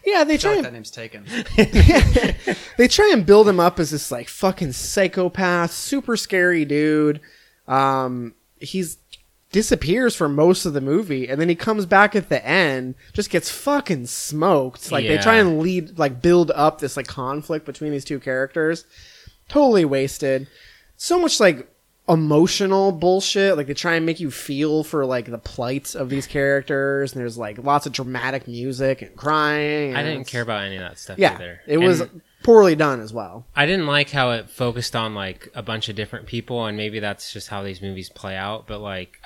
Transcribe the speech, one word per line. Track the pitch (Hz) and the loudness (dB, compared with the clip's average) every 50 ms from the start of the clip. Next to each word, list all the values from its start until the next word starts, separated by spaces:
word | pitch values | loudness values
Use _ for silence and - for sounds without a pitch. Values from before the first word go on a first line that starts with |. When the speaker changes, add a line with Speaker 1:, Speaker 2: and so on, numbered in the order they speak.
| - | -2
Speaker 1:
Yeah, | 381 415 359 311 | 0 2 2 2
they | 294 311 | 2 2
Speaker 2:
I | 285 | 0
feel | |
Speaker 1:
try | - 403 | 0 0
Speaker 2:
like | 415 392 | 0 0
Speaker 1:
and | 285 | -2
Speaker 2:
that | 123 117 | -4 -8
name's | 117 107 - | -14 -18 -18
taken. | - 120 113 110 - 107 101 156 220 240 220 - - | -16 -16 -16 -16 -16 -18 -16 -10 -10 -8 -8 0 2
Speaker 1:
<laughs> | - 214 - - 220 - - 349 285 - - - - - - 185 - - - 330 - - - - | 2 4 6 6 8 10 10 10 8 6 6 6 4 2 2 -2 -4 -4 -6 -6 -6 -8 -4 2
They | - 240 254 | 2 4 4
try | - - 415 415 359 | 6 6 6 6 6
and | 233 180 | 4 6
build | 156 202 208 220 202 | 8 8 8 8 8
him | 196 175 | 6 4
up | 170 180 180 - | 4 2 2 0
as | 170 139 | -2 -4
this, | 151 143 - - | -4 -6 -6 -8
like, | 135 120 120 - | -8 -10 -10 -12
fucking | - - - 190 185 - 180 143 123 | -6 -2 -2 -2 -2 -2 -4 -6 -6
psychopath, | - - - - 208 190 180 - 190 180 175 175 196 190 180 175 175 170 165 - | -8 -8 -4 -2 0 0 0 0 -2 -2 -2 -2 -2 0 0 0 0 -2 -2 -4
super | - - - 285 277 - - 233 | -8 -8 -4 -4 -4 -2 -2 -2
scary | 208 - - 196 185 180 180 175 165 151 | -4 -2 -2 0 2 2 2 2 2 0
dude. | 143 147 147 151 156 151 151 151 151 147 151 - - _ _ _ _ _ _ _ | 0 0 2 2 2 2 2 2 2 0 -2 -6 -18 _ _ _ _ _ _ _
Um, | - 127 135 135 135 135 135 131 127 127 123 120 117 - _ _ _ _ _ | -2 0 2 2 2 0 0 -2 -4 -6 -8 -10 -12 -14 _ _ _ _ _
he's | - 139 - 190 185 156 - - _ _ - - _ _ _ _ _ _ | -12 -8 -6 -4 -4 -6 -8 -14 _ _ -20 -20 _ _ _ _ _ _
disappears | - 190 214 - 175 151 - 143 180 240 262 240 - | -2 -2 0 2 0 0 0 0 0 2 2 0 0
for | - 175 147 | 0 -2 0
most | 143 143 156 175 185 185 - | 2 4 4 4 4 2 0
of | 180 143 | -4 -4
the | 143 | -4
movie, | 131 135 147 185 220 180 147 131 127 113 | -2 0 0 -2 -2 -2 -4 -4 -4 -4
and | 135 139 | -2 0
then | 165 175 | 0 0
he | 175 | 0
comes | 170 - 220 220 214 196 | 0 -2 -2 -2 -2 0
back | 170 202 196 208 202 208 | 2 4 4 4 4 2
at | 208 - - | -2 -2 -2
the | 151 127 101 | -2 -4 0
end, | 120 151 190 180 151 135 131 127 127 131 - _ - - | 0 2 2 2 2 0 -2 -6 -8 -10 -12 _ -10 -8
just | - 208 - | -6 -4 -2
gets | - 170 - - | -2 -2 -2 -4
fucking | - - - 277 285 285 - - 180 135 120 | -8 -6 -2 -2 0 0 0 -2 -4 -4 -6
smoked. | 127 - - - - 151 151 160 190 180 147 131 131 127 - - - 165 | -8 -10 -10 -10 -8 -4 0 2 2 2 2 2 -2 -6 -12 -8 -4 -2
Like, | 139 113 | -2 0
they | 107 151 156 | 0 0 2
try | - 220 226 | 2 4 4
Speaker 3:
Yeah. | 220 208 | 4 4
Speaker 1:
and | 180 160 156 | 4 2 0
lead, | 160 175 185 180 160 156 - 170 | 0 -2 -2 -4 -4 -6 -4 -2
like, | 156 139 127 123 120 | -2 -2 -2 0 2
build | 170 175 180 170 147 - | 4 4 4 4 2 2
up | 147 147 156 156 - | 2 2 0 0 -2
this, | 151 135 - | -6 -8 -8
like, | 143 131 | -8 -10
conflict | - - - 131 127 139 151 151 - 165 156 - | -10 -8 -8 -6 -6 -6 -8 -6 -6 -8 -8 -8
between | - 135 - 156 151 147 | -10 -12 -10 -8 -6 -6
these | 139 135 | -6 -6
two | - 151 135 | -8 -10 -8
characters. | - 135 131 131 135 135 - 170 156 160 165 165 - _ _ - - - - - _ - - _ _ - | -6 -4 -4 -2 -4 -4 -2 -2 0 0 0 -2 -6 _ _ -20 -20 -20 -20 -20 _ -20 -20 _ _ -2
Totally | - 285 294 262 226 196 165 | 2 4 6 6 6 4 4
wasted. | 147 139 135 135 135 - - 151 135 131 131 135 - _ _ - - - _ _ _ _ - | 2 2 0 -2 -2 -4 -4 -2 -2 -2 -2 -4 -8 _ _ -20 -20 -20 _ _ _ _ -10
So | - - 339 359 | -4 -2 0 2
much, | 339 311 - - | 2 0 2 4
like, | 226 190 156 123 127 - _ _ _ _ _ _ _ - | 4 4 4 2 -4 -16 _ _ _ _ _ _ _ 0
emotional | 170 160 156 151 151 151 170 190 - - 202 190 190 190 196 196 185 | 2 2 2 4 4 4 4 4 2 0 0 0 2 2 2 2 0
bullshit. | 156 170 180 185 190 185 - - 208 196 196 190 | 2 2 2 2 2 2 0 0 2 2 2 2
Like, | 147 143 | 0 -2
they | 131 143 | -4 -6
try | - - 175 165 | -4 -2 -2 0
and | 165 160 | 0 0
make | 165 160 - | -2 -2 -4
you | 170 139 | -6 -8
feel | 123 - - - 143 135 151 156 151 156 151 | -8 -8 -10 -8 -4 -2 0 0 0 0 -2
for, | - - 156 139 | -2 -2 -2 -2
like, | 127 127 123 117 120 | 0 -2 -4 -4 -6
the | 117 113 | -10 -12
plight | - - - - 123 120 135 139 - - - | -12 -12 -10 -8 -6 -6 -6 -6 -8 -8 -8
of | - 139 127 | -8 -6 -4
these | 135 139 135 | -4 -6 -6
characters, | - - 147 139 139 139 139 131 - 151 139 139 139 139 139 139 135 - | -4 -2 -2 0 2 2 0 0 -2 -2 -2 0 0 0 -2 -2 -4 -6
and | 131 | -8
there's, | 123 120 113 120 | -8 -8 -8 -8
like, | 117 104 107 117 | -10 -10 -10 -6
lots | 123 139 143 147 - | -2 0 0 0 0
of | 151 123 | -2 -6
dramatic | - 135 123 127 123 117 127 135 135 - | -8 -8 -8 -8 -6 -6 -4 -6 -6 -8
music | - 120 120 120 135 131 123 135 135 131 131 104 | -10 -10 -8 -8 -8 -6 -2 -2 -2 -2 -4 -6
and | 95 - | -14 -18
crying, | - - 147 156 151 151 147 151 147 147 147 151 151 147 139 127 | -8 -4 -2 0 0 2 0 0 0 -2 -2 -2 -4 -4 -4 -4
Speaker 3:
I | 135 | -4
Speaker 1:
and | 147 151 | -4 -4
Speaker 3:
didn't | 156 139 127 | -6 -8 -10
Speaker 1:
it's | - | -8
Speaker 3:
care | - 123 120 | -6 -6 -4
about | 113 110 104 98 | -4 -4 -6 -6
any | 98 95 | -6 -8
of | 95 90 | -10 -12
that | 87 - - | -12 -14 -16
stuff | - - 95 95 | -16 -12 -2 2
Speaker 1:
Yeah, | 196 160 - | 2 2 2
Speaker 3:
either. | - 90 87 85 - _ | -2 -8 -16 -16 -16 _
Speaker 1:
it | - 147 160 | -2 0 2
was | 175 185 180 156 170 | 4 4 4 2 0
Speaker 3:
And | - - 170 - _ _ _ - | -6 -10 -16 -20 _ _ _ 4
Speaker 1:
poorly | - 233 220 202 180 160 | 6 8 8 8 6 4
done | 151 156 147 135 120 | 2 0 0 -2 -4
as | 110 110 110 | -8 -10 -12
well. | 117 104 92 - 117 123 - - | -12 -12 -12 -14 -18 -20 -4 0
Speaker 3:
I | 143 143 | 0 0
didn't | 151 190 190 165 | 2 0 -2 -2
like | 147 143 147 143 - | 0 0 0 -2 -2
how | - 143 131 123 | -2 -2 -2 0
it | 117 113 104 - | -2 -4 -6 -10
focused | - - 127 120 113 123 120 - - | -8 -6 -4 -4 -4 -4 -6 -6 -6
on, | 120 113 110 107 | -6 -6 -6 -6
like, | 104 98 95 92 - - - - | -8 -8 -10 -10 -14 -18 -18 -16
a | 131 104 | -14 -10
bunch | 104 110 110 104 - | -8 -8 -8 -8 -8
of | 104 | -8
different | 101 107 - - 110 104 | -8 -10 -10 -10 -14 -12
people, | - - 117 113 - 127 120 113 | -10 -10 -10 -8 -6 -6 -6 -6
and | 110 104 104 | -6 -6 -6
maybe | 107 107 104 110 | -6 -8 -6 -6
that's | 104 104 101 - - - - | -6 -6 -6 -8 -12 -14 -14
just | 104 95 - | -14 -14 -12
how | 107 101 98 | -10 -10 -10
these | 101 95 90 98 | -10 -10 -10 -12
movies | 98 95 95 90 - | -12 -10 -12 -12 -14
play | - - - 98 95 | -16 -16 -12 -10 -10
out, | 95 95 101 107 110 - | -8 -8 -8 -10 -10 -12
but, | - 110 104 | -14 -14 -12
like, | 107 101 98 92 90 - _ _ - | -10 -10 -10 -10 -12 -14 _ _ -16